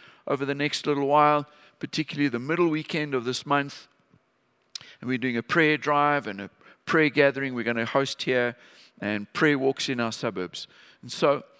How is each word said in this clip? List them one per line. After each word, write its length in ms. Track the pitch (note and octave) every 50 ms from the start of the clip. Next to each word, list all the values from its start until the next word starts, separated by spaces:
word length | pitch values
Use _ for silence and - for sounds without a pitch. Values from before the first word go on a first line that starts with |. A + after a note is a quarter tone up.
| - - - _ _
over 180 | - C#3+ C3 C3+
the 80 | C3+ C#3+
next 320 | C#3 C#3+ D3 - - -
little 220 | D3+ D3 C#3+ C#3+
while, 400 | C#3 C#3+ D3+ D3 D3 D3 D3 C#3+ - _ _ - - _ _
particularly 500 | - C3+ - - D3+ - - C#3 C#3+ C#3
the 80 | A#2+
middle 300 | A#2 B2 C#3+ D#3+ E3+ F3
weekend 480 | E3 D#3 D#3 D3+ - - D#3+ D3+ D3 C#3
of 100 | B2+ A2+
this 220 | B2 B2+ - -
month. 400 | - C#3+ C#3+ C#3+ C#3+ - - - _ _ _ _ _ _ _ _ _ _ _ _ _ _ _ _ _ - - - - - _
And 60 | -
we're 100 | B2 C3
doing 200 | B2 A#2 C3 A#2+
a 40 | A#2
prayer 340 | A2+ - - E3+ D#3+ D3+ D3+
drive 520 | C#3+ - D3 D3 C#3+ C#3+ D3 D3 C#3+ -
and 140 | A2 G2 G2
a 80 | G2+ G2+ - _ _ - - _ _
prayer 240 | - - D#3+ D#3 D3
gathering 460 | A#2 D3+ C#3+ C#3 B2 C3+ C#3 C3 B2+
we're 80 | A#2+ A2
gonna 220 | A#2 A#2+ A#2 A2+
host 360 | A2+ - C#3 C3+ C3 - - -
here 320 | - C3 B2 B2 A#2+ A#2+ - - - - - - _ _ _
and 300 | G#2 G#2 G#2+ G#2 G#2 - -
prayer 240 | - D#3+ D3+ D3
walks 320 | C3+ C3+ C3+ C3+ - - -
in 100 | C3+ A#2+
our 120 | A#2 A2+
suburbs. 560 | A2 - - A#2+ F#2+ F#2 F2+ F2 - - - - _ - - - _ _
And 100 | - B2
so 320 | - - E3 D3 C#3+ C#3+ - - _